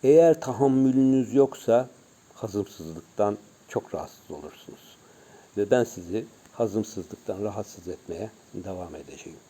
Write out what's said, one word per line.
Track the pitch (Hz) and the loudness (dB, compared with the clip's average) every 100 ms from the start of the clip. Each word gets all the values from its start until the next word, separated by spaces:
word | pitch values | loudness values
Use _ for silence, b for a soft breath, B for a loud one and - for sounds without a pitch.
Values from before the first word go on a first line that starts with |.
Eğer | 131 156 170 156 | 8 8 8 4
tahammülünüz | - 113 139 131 131 131 131 131 117 | 0 0 2 4 4 4 4 2 2
yoksa | 131 135 - - 117 127 - _ _ _ | 4 2 2 2 2 2 -14 _ _ _
hazımsızlıktan | - 110 98 98 - 80 82 - - 104 104 - _ _ | -14 -8 -6 -6 -10 -14 -14 -14 -4 -2 -2 -12 _ _
çok | 113 - 82 | -8 -6 -12
rahatsız | 76 - - | -12 -18 -18
olursunuz. | 76 76 - - - - - b b b b b - | -16 -16 -20 -20 -20 -20 -20 b b b b b -6
Ve | 101 | 0
ben | 127 | 2
sizi | 117 - 85 101 110 _ - | 0 -6 -8 -8 -8 _ -20
hazımsızlıktan | - 113 101 104 - 85 101 - 98 | -6 -4 -4 -6 -10 -14 -14 -12 -8
rahatsız | 104 110 98 - 87 | -8 -8 -12 -14 -14
etmeye | 85 - 85 113 - _ | -14 -12 -12 -12 -14 _
devam | - 87 92 85 76 | -14 -12 -12 -12 -16
edeceğim. | 71 - 82 80 _ | -18 -20 -20 -20 _